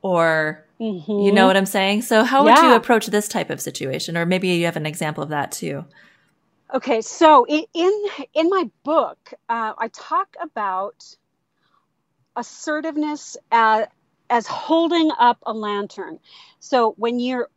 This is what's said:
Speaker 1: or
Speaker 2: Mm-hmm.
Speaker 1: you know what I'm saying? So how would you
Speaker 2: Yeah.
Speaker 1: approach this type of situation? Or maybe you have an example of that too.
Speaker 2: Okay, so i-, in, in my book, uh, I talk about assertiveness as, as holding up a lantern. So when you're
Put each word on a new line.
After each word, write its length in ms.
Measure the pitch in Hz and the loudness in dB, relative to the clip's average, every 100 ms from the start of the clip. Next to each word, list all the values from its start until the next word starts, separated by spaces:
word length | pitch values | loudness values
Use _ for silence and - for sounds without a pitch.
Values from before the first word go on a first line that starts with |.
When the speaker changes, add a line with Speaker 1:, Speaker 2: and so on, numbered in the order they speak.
Speaker 1:
or 600 | 196 175 165 160 156 156 _ _ | 0 0 2 2 -2 -6 _ _
Speaker 2:
Mm-hmm. 460 | 226 185 156 208 196 | -8 -8 -6 0 2
Speaker 1:
you 60 | |
know 160 | 196 190 | 6 6
what 100 | 190 | 4
I'm 80 | 196 | 2
saying? 380 | 202 190 208 | 0 0 -2
So 200 | - 220 | 2 2
how 200 | 240 269 | 4 4
would 140 | 285 294 | 6 8
you 100 | 330 | 8
Speaker 2:
Yeah. 60 | 240 | 4
Speaker 1:
approach 320 | - 226 208 | 4 0 2
this 200 | 214 208 | -4 -2
type 220 | 214 160 | -6 -6
of 100 | - | -8
situation? 560 | - - 135 135 - 170 | -8 -8 -8 -6 -6 -4
Or 120 | 170 | -2
maybe 200 | 185 185 | 0 0
you 160 | 175 170 | 0 -2
have 120 | 165 | -4
an 80 | 151 | -8
example 380 | 156 156 151 | -6 -8 -6
of 60 | 147 | -6
that 220 | 151 139 | -6 -6
too. 340 | - 170 143 165 _ _ _ _ _ _ _ _ | -8 -10 -10 -12 _ _ _ _ _ _ _ _
Speaker 2:
Okay, 300 | 262 262 226 | -8 -2 -4
so 460 | 220 - 320 294 240 | -4 4 8 8 6
i-, 160 | 302 - | 0 -4
in, 300 | 339 359 415 403 - 277 294 | -2 0 0 -4 -8 -6 -2
in 120 | 330 | 0
my 200 | 392 285 _ | 0 -4 _
book, 340 | - 311 202 - _ - _ | -2 -2 -2 -8 _ -20 _
uh, 240 | 233 220 - | -6 -4 -6
I 120 | 226 | -10
talk 480 | - - 330 392 - | -10 -4 -4 -4 -10
about 760 | 330 - 202 185 196 - - _ _ _ _ _ _ _ _ _ _ _ _ - | -12 -6 -6 -4 -8 -12 -20 _ _ _ _ _ _ _ _ _ _ _ _ -12
assertiveness 1040 | 240 - - 302 311 294 302 294 - - _ | -12 -14 -8 -6 -6 -6 -6 -6 -12 -20 _
as, 360 | 233 220 220 226 _ _ _ _ | 2 4 2 -2 _ _ _ _
as 160 | 240 214 | -2 -2
holding 640 | - - 330 330 339 311 - | -10 0 0 2 2 0 2
up 220 | 240 240 - | 2 2 -6
a 60 | |
lantern. 640 | 226 214 202 202 - 185 160 _ - - _ | -8 -6 -6 -6 -10 -14 -14 _ -20 -20 _
So 340 | - 254 226 - | -2 0 0 0
when 220 | 226 240 | -4 -2
you're 300 | 247 254 233 | -4 -4 -6